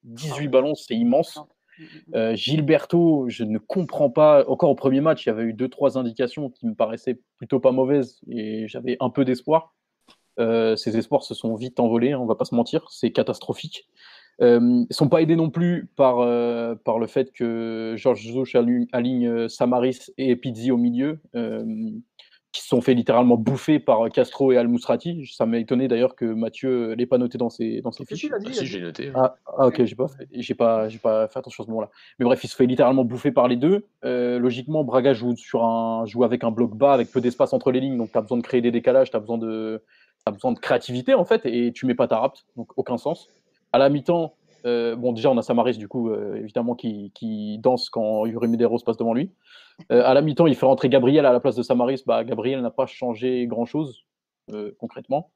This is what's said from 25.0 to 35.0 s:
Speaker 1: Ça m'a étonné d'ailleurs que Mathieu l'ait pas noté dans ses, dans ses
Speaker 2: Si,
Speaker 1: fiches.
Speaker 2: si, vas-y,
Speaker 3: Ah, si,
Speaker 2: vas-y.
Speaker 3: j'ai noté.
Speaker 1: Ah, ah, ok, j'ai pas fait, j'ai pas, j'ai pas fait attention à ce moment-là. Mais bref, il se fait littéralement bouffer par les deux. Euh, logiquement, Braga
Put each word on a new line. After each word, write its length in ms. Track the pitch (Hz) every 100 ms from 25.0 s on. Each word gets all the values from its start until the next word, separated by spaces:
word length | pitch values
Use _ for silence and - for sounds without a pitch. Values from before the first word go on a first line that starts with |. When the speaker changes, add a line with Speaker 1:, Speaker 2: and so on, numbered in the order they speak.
| 170 170 135
Speaker 1:
Ça 200 | - 113
m'a 100 | 117
étonné 320 | 110 123 131
d'ailleurs 260 | 117 127
que 120 | - 117
Mathieu 680 | 110 113 - 135 127 117
l'ait 140 | 110 123
pas 100 | 127
noté 220 | 123 120
dans 100 | 120
ses, 320 | - 113 113
dans 120 | 120
ses 120 | -
Speaker 2:
Si, 40 | 131
Speaker 1:
fiches. 120 | 185
Speaker 2:
si, 80 | 302
vas-y, 180 | 240 220
Speaker 3:
Ah, 60 |
si, 60 | 262
Speaker 2:
vas-y. 80 | -
Speaker 3:
j'ai 140 | 95
noté. 300 | 85 156 139
Speaker 1:
Ah, 220 | 131 127 - -
ah, 200 | - 131
ok, 160 | 120
j'ai 120 | 120 -
pas 120 | 131
fait, 200 | - -
j'ai 220 | 120 120
pas, 360 | - 117 113 110
j'ai 80 | 110
pas 300 | 113 110 110
fait 100 | 131
attention 260 | 123 -
à 20 | 113
ce 40 |
moment-là. 180 | 110 107 _ - _
Mais 80 | 123
bref, 180 | 123
il 40 | 120
se 80 | -
fait 100 | 127
littéralement 380 | 127 127 135
bouffer 280 | 120 123 147
par 160 | 127 123
les 80 | 123
deux. 300 | 147 202 202 _
Euh, 340 | 127 123 123 123
logiquement, 460 | 123 120 127 156
Braga 300 | 135 127